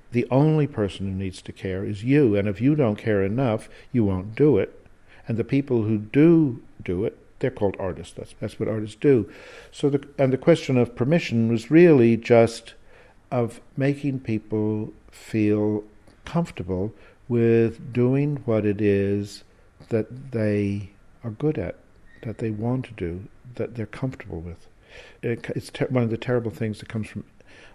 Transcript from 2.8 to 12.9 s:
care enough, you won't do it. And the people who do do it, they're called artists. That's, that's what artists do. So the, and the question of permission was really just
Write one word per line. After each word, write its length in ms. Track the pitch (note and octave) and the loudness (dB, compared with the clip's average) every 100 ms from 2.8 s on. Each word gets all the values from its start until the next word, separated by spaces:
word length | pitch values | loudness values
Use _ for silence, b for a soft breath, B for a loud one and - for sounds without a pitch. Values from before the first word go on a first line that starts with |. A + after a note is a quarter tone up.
| A#2 G#2 | 0 0
care 260 | A2+ G#2 | 0 0
enough, 460 | G2 A#2 C3+ A2 - B B | 0 0 0 -2 -6 B B
you 100 | B2 | 0
won't 320 | G2+ F#2 G2+ A2 | 0 0 -4 2
do 220 | D3+ G#2 | 4 4
it. 280 | - - - - b b - | 0 -8 -20 -20 b b -6
And 80 | A2+ | -4
the 80 | A2 | -2
people 380 | C3+ C#3 A#2+ | -2 0 0
who 140 | G#2+ A2 | 0 -2
do 640 | G#2+ C#3 D#3+ E3 D3 A#2+ - - | 0 4 6 6 4 -2 -14 -14
do 220 | - F2+ A2+ | -6 -4 -4
it, 120 | - _ - | -8 _ -6
they're 120 | C3 | -6
called 260 | - G2+ - | -2 -2 -2
artists. 340 | F#2+ E2+ F2 | -8 -8 -12
That's, 220 | - - - | -16 -16 -10
that's 180 | G#2+ - | -10 -6
what 80 | G#2+ | -4
artists 300 | G#2+ G#2+ - | -4 -8 0
do. 340 | D3+ B2+ G2 B B B B | 4 4 2 B B B B
So 180 | - C#3+ | -4 -2
the, 160 | C#3 - - | -2 -4 -2
and 160 | C3+ | 0
the 40 | B2+ | 2
question 400 | - D#3+ - B2+ | 4 2 4 2
of 160 | A#2+ | 2
permission 560 | - B2 E3+ - A#2 A2+ | 0 2 2 2 0 2
was 220 | A2+ - | 0 4
really 460 | D#3+ F3 C#3+ A#2 A2+ | 6 8 8 6 4
just 560 | - A#2 A2+ - - - b | 6 6 6 0 -18 -20 b